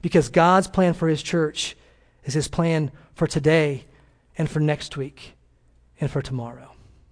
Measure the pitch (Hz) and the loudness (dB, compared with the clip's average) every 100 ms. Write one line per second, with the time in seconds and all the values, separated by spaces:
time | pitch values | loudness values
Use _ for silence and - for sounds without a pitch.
0 | 170 175 135 175 170 185 190 - 185 170 | 2 2 2 4 6 4 2 2 2 2
1 | 160 156 - 175 151 - - - _ _ | 0 -2 -2 -2 -2 -4 -10 -10 _ _
2 | _ _ - 147 - - 170 160 147 - | _ _ -6 -4 -4 -2 0 0 -2 -8
3 | - - - 160 147 160 151 135 - - | -20 -4 -2 0 2 4 2 -2 -10 -20
4 | _ _ _ - 160 156 151 147 - 143 | _ _ _ -4 -2 0 0 0 -6 -10
5 | 135 - - _ _ _ _ _ _ _ | -10 -12 -20 _ _ _ _ _ _ _
6 | 147 143 135 131 117 123 - - - - | -4 -4 -6 -8 -8 -14 -20 -20 -20 -20
7 | _ | _